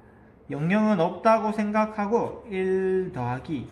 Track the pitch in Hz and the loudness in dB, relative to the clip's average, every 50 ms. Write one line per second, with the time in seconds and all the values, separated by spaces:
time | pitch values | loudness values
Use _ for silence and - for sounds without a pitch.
0 | - - - - - - - - - - 135 139 151 170 190 214 214 214 214 180 | -20 -20 -20 -20 -20 -20 -20 -20 -14 -10 -8 -4 -2 0 2 2 2 4 4 2
1 | 165 185 - - - 226 226 220 208 214 208 220 208 208 208 214 214 214 - - | 2 0 0 2 4 4 4 4 4 0 -2 -2 -2 0 2 0 0 0 0 -4
2 | 202 196 226 226 170 - - - - - 202 190 185 185 185 185 190 185 185 185 | -2 0 0 0 0 -2 -6 -10 -12 -6 -4 -2 0 2 2 2 2 2 0 0
3 | 185 185 - 131 123 120 123 131 120 - 165 131 117 - | 0 -2 -4 -4 -4 -4 -4 -6 -6 -6 -6 -6 -6 -8